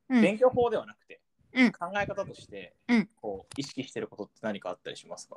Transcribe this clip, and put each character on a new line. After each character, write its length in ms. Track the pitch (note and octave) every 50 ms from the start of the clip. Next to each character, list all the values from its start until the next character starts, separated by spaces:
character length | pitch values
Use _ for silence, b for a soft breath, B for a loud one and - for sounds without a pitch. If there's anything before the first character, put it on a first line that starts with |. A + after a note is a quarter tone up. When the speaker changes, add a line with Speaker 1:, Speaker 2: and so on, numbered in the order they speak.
| _ -
Speaker 1:
う 100 | C4 A#3+
ん。 40 | A3
Speaker 2:
勉 160 | F#3 G#3+ G#3+
強 100 | B3 B3+
法 220 | - B3 A#3+ A#3+
で 60 | A3 -
は 80 | A2+
な 80 | - -
く 120 | _ _
て、 140 | - - - _ _ _ _ _ _ -
Speaker 1:
う 120 | B3+ B3+
ん。 60 | A3 -
Speaker 2:
考 180 | - F3 F3 G3 G3+
え 60 | G3+
方 180 | G3 G3 G3 F#3+
と 100 | D3+ A#2+
し 140 | - - -
て、 260 | G#2 G2 F2+ - - _ _ -
Speaker 1:
う 80 | B3
ん。 120 | A3+ F3 - _ _
Speaker 2:
こ 260 | - A2 G2 F#2+ - _
う 120 | - -
意 20 | C#3
識 220 | - - C3+ B2
し 80 | - -
て 80 | A#2
る 80 | A2 -
こ 80 | -
と 80 | G#2+ G2+
っ 20 | -
て 100 | _ _
何 180 | - A2 G#2 G2
か 100 | - F2+
あ 40 | F2+
っ 40 | - _
た 80 | D#2
り 60 | C#2+
し 100 | - -
ま 120 | - - -
す 100 | - -
か？ 80 | -